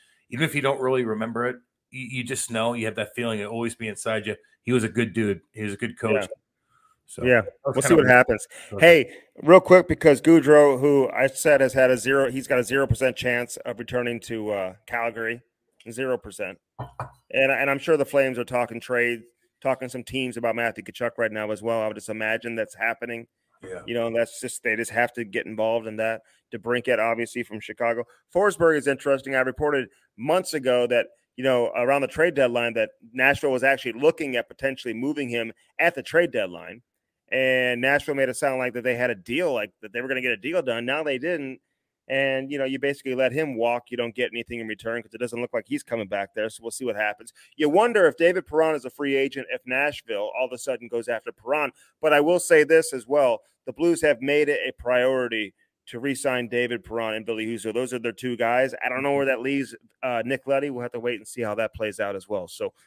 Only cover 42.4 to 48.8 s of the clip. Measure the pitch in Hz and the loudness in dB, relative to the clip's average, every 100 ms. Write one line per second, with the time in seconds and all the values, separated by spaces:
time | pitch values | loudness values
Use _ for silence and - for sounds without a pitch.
42.4 | 135 143 131 135 139 139 135 127 131 131 | -4 -4 -4 -2 -4 -4 -6 0 0 0
43.4 | 156 117 117 120 - 120 117 107 123 117 | -4 -2 -2 -2 -6 -6 -6 -4 -4 -6
44.4 | 117 120 113 104 117 117 110 113 120 117 | -10 -10 -10 -8 -8 -8 -10 -8 -8 -6
45.4 | 123 117 - 143 - 117 101 101 98 110 | -6 -6 -6 -10 -6 -6 -4 -4 -6 -4
46.4 | 110 - 117 - 127 104 107 104 117 _ | -6 -6 -12 -8 -6 -2 -4 -4 -14 _
47.4 | - - 151 165 240 220 170 - 170 180 | -20 -2 2 4 4 4 4 4 2 2
48.4 | - 151 160 151 | -2 0 2 0